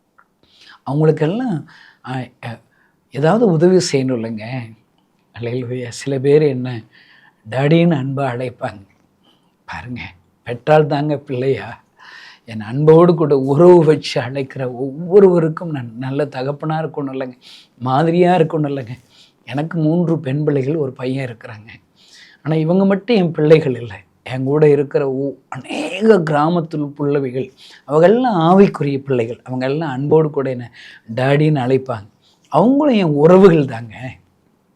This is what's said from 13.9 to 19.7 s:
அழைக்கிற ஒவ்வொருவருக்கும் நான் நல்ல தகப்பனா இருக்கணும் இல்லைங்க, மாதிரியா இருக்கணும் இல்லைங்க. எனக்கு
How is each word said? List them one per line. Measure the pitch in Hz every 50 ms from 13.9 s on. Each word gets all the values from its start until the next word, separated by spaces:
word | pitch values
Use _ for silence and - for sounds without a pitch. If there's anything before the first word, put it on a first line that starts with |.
| 156 139 - - - 147
அழைக்கிற | 120 120 135 143 135 135 - 131 135 123 123
ஒவ்வொருவருக்கும் | 120 135 139 131 151 175 170 170 208 202 185 175 175 160 160 160 - 185 170 156
நான் | 135 120 117 110 117
நல்ல | 131 131 135 143 151
தகப்பனா | 135 - 131 127 139 143 143 - 156 156 160
இருக்கணும் | 160 151 - 151 143 135 131
இல்லைங்க, | 131 135 127 123 - _ - - - - _ _ _
மாதிரியா | 120 127 131 139 165 165 170 180 180 175 180
இருக்கணும் | 180 160 156 - 160 151 139
இல்லைங்க. | 143 139 127 107 127 - - _ _ _ - _ _ _ _
எனக்கு | - 120 143 151 165